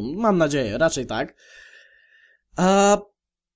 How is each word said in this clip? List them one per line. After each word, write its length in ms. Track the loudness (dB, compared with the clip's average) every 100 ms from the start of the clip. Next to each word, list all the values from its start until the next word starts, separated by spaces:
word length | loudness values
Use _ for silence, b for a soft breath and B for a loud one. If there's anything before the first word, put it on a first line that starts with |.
| -4 -2
Mam 220 | 0 2
nadzieję, 400 | 0 0 -2 -2
raczej 280 | -2 -2 -6
tak. 300 | -6 -8 _ b b b b b b b b b b _ -2
A, 420 | 2 4 4 2 -2 _ _ _ _